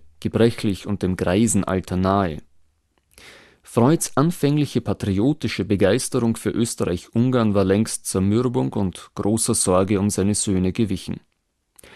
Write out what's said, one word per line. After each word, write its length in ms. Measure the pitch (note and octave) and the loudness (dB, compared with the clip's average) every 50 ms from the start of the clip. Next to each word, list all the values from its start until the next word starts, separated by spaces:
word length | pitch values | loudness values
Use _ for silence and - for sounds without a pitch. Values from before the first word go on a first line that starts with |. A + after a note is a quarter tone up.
| - - - - | -8 -16 -14 -10
gebrechlich 680 | - A2 - A2+ A2+ A#2+ A2+ - - A2 G2 - - | -6 -4 2 2 4 2 2 0 -2 -4 -4 -4 -4
und 160 | - G#2 F#2 - | -6 -4 -2 -2
dem 140 | F#2 F#2 | -2 -2
Greisenalter 800 | F2 F#2 F2+ F2+ G2+ A#2 A2+ G#2 G2+ - - F#2 F#2+ F2 - F#2+ | -2 -2 0 2 2 2 2 2 0 0 0 -2 -2 -2 -2 -2
nahe. 420 | F2+ F#2 F#2+ G2 G2+ G2 F2 D2+ C#2+ - - _ - _ _ _ _ _ _ _ _ _ _ _ - - - - - - - _ _ _ | 0 2 2 2 2 0 -2 -4 -8 -14 -18 _ -20 _ _ _ _ _ _ _ _ _ _ _ -20 -20 -20 -20 -20 -20 -20 _ _ _
Freuds 540 | - - - A2+ C3 D#3+ E3 - - - | -4 0 2 4 4 4 2 -2 -2 -2
anfängliche 640 | - C#3 E3+ F3 - - C#3+ C#3+ D3+ C#3+ C3 - B2+ | 0 0 0 0 0 0 0 0 0 0 0 -2 -4
patriotische 880 | A2+ - G2 - - G2+ F#2+ F#2 G#2+ C#3 D3+ - - A2+ - - G2 | -2 -2 -4 -4 -2 -2 0 2 2 0 0 -2 -4 -6 -4 -4 -2
Begeisterung 680 | F2+ G#2 F#2 G#2 F#2 G2+ C3 - - - C3 A#2 A2+ A2+ | -2 0 2 2 2 2 2 -2 -2 -2 0 0 0 -2
für 140 | - - G#2+ | -2 -4 -4
Österreich-Ungarn 1040 | - - A#2 A#2+ - - G#2 F2+ F2 F2+ - - - A2+ A#2+ C3 B2+ B2 A2+ G#2+ G2+ | -2 -2 -2 -4 -4 -4 -4 -2 -2 -4 -6 -4 -2 0 2 2 2 2 2 2 2
war 100 | G2+ G2 | 2 4
längst 420 | F#2+ G2 G2+ A2 - - - - | 4 4 2 2 0 -4 -8 -8
Zermürbung 640 | - - G2 F#2 G2 G#2 A2+ B2 C3 A#2+ B2+ C3 C3+ - | -4 -2 0 2 2 2 2 2 0 0 -2 -2 -2 -2
und 380 | A2+ G2+ F#2 E2+ - - - _ | -2 -2 -2 -4 -6 -14 -12 _
großer 400 | - G2 G2 A2 A2+ - - A#2 | -4 -2 0 0 0 0 0 -2
Sorge 460 | - - - F#2 F2+ G2 G2 G#2+ G2 | 0 2 2 2 2 4 2 2 2
um 80 | G2 G#2 | 0 0
seine 260 | F#2+ - F#2+ G2+ G#2 | 0 0 0 0 0
Söhne 380 | - - - G2 F#2 F#2 F#2 F#2 | 0 0 0 0 0 0 0 0
gewichen. 480 | - A#2 G2 G2 F2+ - - - - - _ _ _ _ _ _ _ _ _ _ - - - - | 0 -2 -2 -2 -4 -6 -8 -12 -12 -14 _ _ _ _ _ _ _ _ _ _ -20 -20 -20 -20